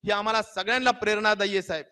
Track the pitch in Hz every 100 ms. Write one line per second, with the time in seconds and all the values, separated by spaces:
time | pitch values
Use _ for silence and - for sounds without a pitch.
0 | 196 202 214 220 214 - 202 247 254 247
1 | 208 214 214 208 202 190 - 160 143